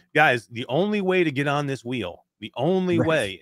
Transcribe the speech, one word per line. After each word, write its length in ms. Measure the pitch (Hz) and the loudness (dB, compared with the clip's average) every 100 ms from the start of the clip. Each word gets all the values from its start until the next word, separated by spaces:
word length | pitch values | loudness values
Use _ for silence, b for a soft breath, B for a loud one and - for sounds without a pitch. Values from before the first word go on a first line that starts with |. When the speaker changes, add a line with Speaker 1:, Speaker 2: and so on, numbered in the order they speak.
| _ | _
Speaker 1:
Guys, 320 | 147 151 123 - | 2 4 2 -2
the 160 | 117 120 | -10 -4
only 320 | 135 208 208 | 0 0 0
way 240 | 185 185 | 0 0
to 80 | 165 | 0
get 160 | 135 143 | 0 -2
on 180 | 143 143 | -2 -2
this 180 | 135 | -6
wheel, 400 | 120 127 90 85 _ _ | -6 -6 -6 -8 _ _
the 140 | 107 - | -12 -4
only 440 | 143 190 185 170 | 0 0 2 2
Speaker 2:
Right. 80 | 160 | 2
Speaker 1:
way 240 | 156 104 90 | 2 0 -4